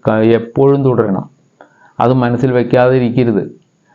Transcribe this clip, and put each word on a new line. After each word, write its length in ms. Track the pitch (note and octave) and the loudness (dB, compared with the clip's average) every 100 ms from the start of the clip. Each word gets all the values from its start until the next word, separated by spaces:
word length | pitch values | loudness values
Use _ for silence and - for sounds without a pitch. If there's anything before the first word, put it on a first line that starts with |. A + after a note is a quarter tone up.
| - | -4
ക-, 40 | |
എപ്പോഴും 720 | A2 A2 A2+ A2+ - C#3 C#3 | 0 2 0 -2 0 2 2
തുടരണം. 460 | C3+ A#2 G#2+ F#2+ - _ _ _ - _ _ - | 0 0 -2 -4 -8 _ _ _ -20 _ _ -2
അത് 140 | A#2+ | 0
മനസ്സിൽ 380 | C3 A#2+ A#2+ C3+ | 0 0 -2 0
വെക്കാതെ 440 | B2 A#2+ B2+ B2+ C3 | 0 0 2 2 2
ഇരിക്കരുത്. 720 | A#2+ B2+ A#2 G2+ E2 - _ _ _ | 0 0 0 -2 -4 -12 _ _ _